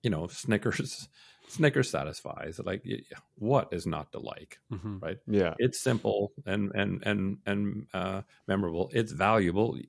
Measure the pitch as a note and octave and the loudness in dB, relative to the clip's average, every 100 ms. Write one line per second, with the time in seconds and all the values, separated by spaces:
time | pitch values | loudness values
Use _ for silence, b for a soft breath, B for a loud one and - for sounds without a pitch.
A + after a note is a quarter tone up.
0 | B2+ D#2+ E2+ - - G#2+ A2+ - - - | 2 0 -4 -6 0 2 2 0 -4 -6
1 | - B B B - - D3+ C3+ C3 D2+ | -14 B B B -14 2 4 4 2 0
2 | D2 - - - D2 - - F#2+ - - | -4 -8 -10 -8 -10 -6 -6 -6 -6 -8
3 | - - _ - G#2+ C3+ - F2 E2+ D#2+ | -8 -20 _ -6 2 2 2 -4 -4 -4
4 | D2+ - - - - - _ G#2 G#2 F#2+ | -6 -10 -10 -12 -16 -20 _ -8 -8 -8
5 | E2 G2+ - G#2 F2 - B2 - C3 A#2 | -8 -8 0 2 2 2 0 2 0 2
6 | G#2+ G#2 G2+ - - G2+ G2+ G2+ G2+ F#2+ | 2 0 0 -4 -2 0 0 0 0 0
7 | - G#2 F#2+ G2 - G2+ G2+ G#2 - F#2+ | 0 0 0 -2 -2 0 0 -4 -6 -4
8 | F#2 F#2+ - b - G2 F2+ E2 F#2 - | -4 -4 -8 b 0 2 2 0 0 0
9 | A2 A#2 G2 A2 F#2 F2+ A2+ - | 0 2 6 6 6 4 2 0